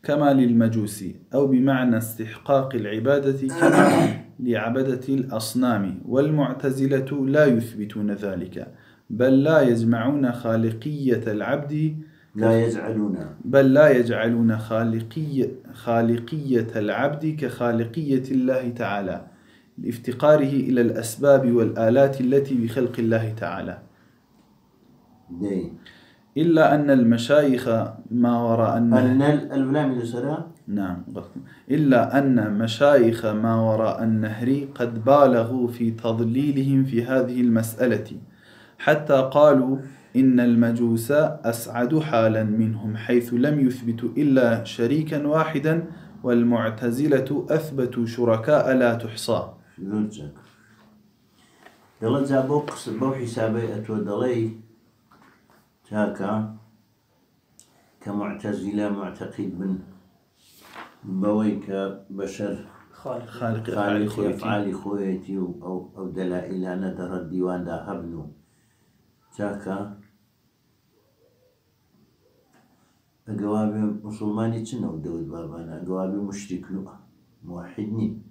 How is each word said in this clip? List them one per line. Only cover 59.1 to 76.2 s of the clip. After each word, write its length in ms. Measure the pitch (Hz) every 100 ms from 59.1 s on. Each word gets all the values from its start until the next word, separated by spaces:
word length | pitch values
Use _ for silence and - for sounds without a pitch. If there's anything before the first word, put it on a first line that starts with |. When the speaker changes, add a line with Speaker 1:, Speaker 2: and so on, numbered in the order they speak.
| - - - 92 87
Speaker 2:
بن 140 | 95 92 - - _ _ _ _ _ _ - - - _ - 95
بەوەی 340 | 101 107 107 101 101
کە 140 | 98 98 98 - 98
بەشەر 380 | 95 - 104 104 - - _ -
Speaker 3:
خالق. 300 | 139 120 - -
Speaker 1:
خالق 280 | 117 110 113
Speaker 2:
خالق 20 | 107
Speaker 1:
أفعال 320 | 101 104 107
خۆیەتی. 180 | - 98
Speaker 2:
ئەفعالی 460 | - 110 104 101 95
خۆیەتی 540 | 101 101 98 92 - 95
و 40 | 90 85
ئەو، 140 | 82 92 - -
ئەو 120 | 95 90
دەلائیلانە 720 | 92 90 90 95 92 92 95 90
دەڕەت 260 | 90 92 82
دیواندا 460 | 90 92 90 85 82 101
هەبن 260 | 95 85
و 100 | 82 73 - _ _ _ _ _ _ _ _ _ -
چاکە 420 | 104 101 95 98 104 - - _ _ _ _ _ _ _ _ _ 466 _ _ _ _ _ _ _ _ _ _ _ _ _ _ _ _ _ _ _ _ _ -
ئەگەوا 360 | 107 104 104 107
بێ 100 | 104 107 104
موسڵمانی 580 | 104 107 107 104 113 117 113
چنە 200 | 123 87
و 120 | 80 73
دەوت 200 | 82 82
بابانە، 400 | 82 80 82 82 80
ئەگەوا 280 | 90 92 95
بێ 80 | 101